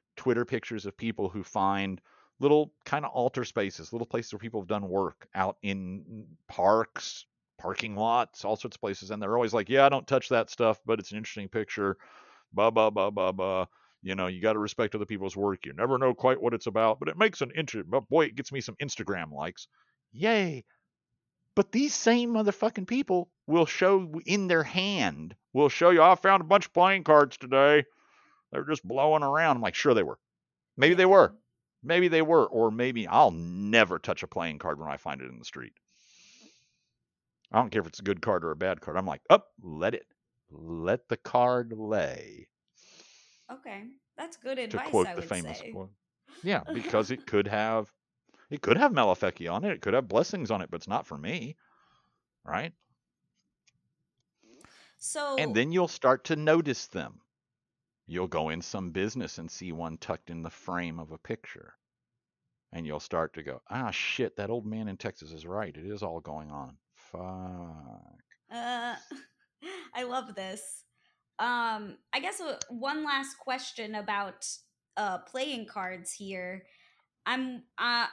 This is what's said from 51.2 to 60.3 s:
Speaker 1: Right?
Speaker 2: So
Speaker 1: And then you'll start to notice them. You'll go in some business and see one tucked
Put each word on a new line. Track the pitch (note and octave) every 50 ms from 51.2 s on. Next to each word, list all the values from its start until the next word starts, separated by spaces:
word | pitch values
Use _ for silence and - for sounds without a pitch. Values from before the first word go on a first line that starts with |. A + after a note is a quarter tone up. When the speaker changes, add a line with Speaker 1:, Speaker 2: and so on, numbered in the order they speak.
| D2 G2 E3 E3+ A#2 C#3 D#3 _ _ _ _ _ _ _ _ _ _ _ _ _ _ _ _ _ -
Speaker 1:
Right? | - D#2+ G2+ D3+ E3+ - _ _ _ _ _ _ _ _ _ _ _ _ _ _ _ _ _ _ _ _ _ _ _ _ _ _ _ _ _ _ _ _ _ _ G#2+ _ _ _ - _ _ _ _ _ -
Speaker 2:
So | - - - D4+ D4 F4+ F4+
Speaker 1:
And | - D#3 C3+ G#2
then | A2 C3 D#3
you'll | E3+ F#3 F3 D#3+
start | - - - B2+ C3+ C3 -
to | - D#3+
notice | D3+ D3+ D#3 D#3+ E3+ D#3 D3 A#2+ - -
them. | - - F2+ C#2 A1 G1+ - _ _ _ _ _ _ _ _ _ _ _ _ _ _ _ _ _
You'll | - E2+ F2+ F#2 F2
go | - D#2 D#2 D#2+
in | D#2+ E2+
some | - - - G2+ F#2 F2
business | D#2+ F#2 G2 A2+ - B2+ F#2 D#2 - -
and | E2 E2+
see | - - F#2 F2+
one | D#2+ E2 E2+ D#2+ E2 -
tucked | - - E2+ - _ -